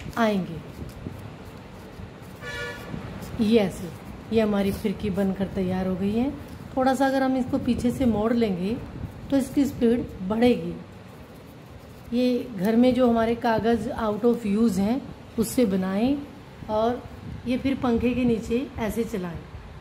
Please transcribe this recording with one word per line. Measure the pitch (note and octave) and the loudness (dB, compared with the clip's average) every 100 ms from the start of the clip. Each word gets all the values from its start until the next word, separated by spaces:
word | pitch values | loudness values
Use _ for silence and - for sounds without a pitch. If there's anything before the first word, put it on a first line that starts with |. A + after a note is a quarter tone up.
| - - | -8 0
आएंगे। | A3 G3+ D#3+ D#3 - - - - - - - - - - - - - - - - - - D5 C#5+ A#4+ - - - - - - - | 2 2 -2 -6 -12 -12 -12 -12 -12 -12 -14 -14 -16 -16 -16 -16 -16 -14 -16 -16 -18 -14 -10 -8 -8 -10 -10 -10 -8 -10 -8 -2
ये | G#3+ A3+ | 4 4
ऐसे, | F#3 - F3 - - - - | 4 -2 -10 -12 -14 -14 -2
ये | A3 | 2
हमारी | G#3+ G3+ G3+ | 2 2 0
फिरकी | G3+ G#3+ F#3 - | 0 -2 -2 -2
बनकर | F3+ G3 F#3 F#3+ G3 | 0 0 0 -2 -2
तैयार | F3+ F#3 F#3+ | -2 0 0
हो | F3+ | 0
गई | G3+ | 0
है। | A3 C4+ - - - - - | 0 0 -2 -10 -14 -8 0
थोड़ा | C4 C4 | 2 4
सा | C4+ | 4
अगर | C4 | 4
हम | C4 C4 | 2 2
इसको | B3 C4+ | 0 0
पीछे | B3+ A#3 B3 | 0 2 2
से | A#3 B3+ | 2 2
मोड़ | G#3 A3 | 4 2
लेंगे | A#3+ A3+ F3 F#3 C4 - - - - - | 4 2 2 -2 -4 -6 -10 -10 -10 0
तो | C#4 | 0
इसकी | C4 - C4+ | 2 2 2
स्पीड | - A#3 A#3+ - - F#3 | 4 4 4 0 -6 -2
बढ़ेगी। | A3 B3 G3 F3 E3+ - - - - - - - - - - - - - | 4 6 4 0 -8 -12 -18 -18 -18 -18 -18 -18 -18 -18 -18 -18 -18 -4
ये | A#3+ B3+ B3 - G3 | 2 2 2 -2 -2
घर | G3 A3+ | 2 6
में | B3+ | 6
जो | B3 B3 | 6 6
हमारे | A#3 A3+ A#3 | 6 2 2
कागज़ | A#3+ A3 G#3+ A#3 A3 - | 2 4 4 2 0 -2
out | A3 G#3 A#3+ | -2 2 4
of | A#3 G#3+ | 4 2
use | G3+ A#3 F#3 | 4 4 4
हैं | G3+ C4 - - - - | 2 0 -4 -12 -6 -2
उससे | A3 - A3+ | 0 2 4
बनाएं | F#3+ F#3 G3 B3 C#4+ - - - - - | 2 0 2 2 2 -4 -14 -18 -14 -4
और | G#3+ A3+ B3 - - - - A#3 | 2 2 0 -6 -14 -12 -8 -2
ये | B3+ | -2
फिर | C4+ C4 | 0 0
पंखे | B3+ A#3 A#3+ | 2 2 2
के | B3 B3 | 2 2
नीचे | A3 - A#3 D4 - | 2 0 -2 -2 -4
ऐसे | A3 A3 | -2 -2
चलाएं। | A3+ G3+ F3 D#3+ - - - - | -2 -4 -6 -8 -12 -16 -16 -16